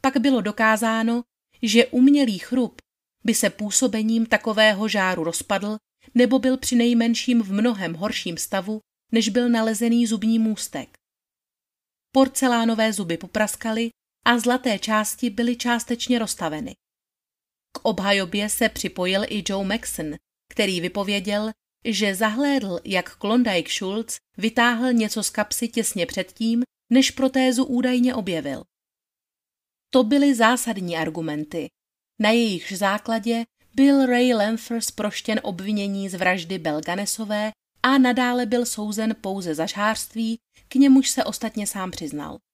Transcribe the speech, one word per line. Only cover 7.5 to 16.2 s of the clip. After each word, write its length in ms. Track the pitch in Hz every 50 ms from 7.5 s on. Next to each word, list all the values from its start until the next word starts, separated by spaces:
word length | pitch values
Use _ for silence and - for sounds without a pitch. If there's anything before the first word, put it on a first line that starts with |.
mnohem 420 | 196 202 226 247 233 196 190 165 165
horším 440 | 160 190 214 220 - - 185 170
stavu, 440 | 160 - - - 196 180 202 214 214 _ _ _ _ _ _
než 180 | - 226 220 226
byl 200 | 190 247 240 240
nalezený 580 | 233 226 220 220 220 208 233 233 233 240 240
zubní 320 | 208 226 208 208 220 226 226
můstek. 580 | 220 220 214 - - - - 147 127 _ _ _ _ _ _ _ _ _ _ _ _ _ _ _ _ _ _ _ _ _ _ _ _ _
Porcelánové 800 | _ 269 269 269 - - 269 254 240 233 226 226 226 214 220 220 208
zuby 240 | 208 202 165 170
popraskaly 720 | 165 - 180 _ 214 214 202 - - - 226 220 226 233 226 _ _ _ _ _ _ _
a 140 | 233 240 240
zlaté 400 | 208 233 247 254 254 262 208 190
části 500 | - 214 220 214 214 - - - - 240
byly 260 | 202 214 233 240 247
částečně 640 | 240 - 240 240 233 - - 240 233 - - 247
roztaveny. 560 | 233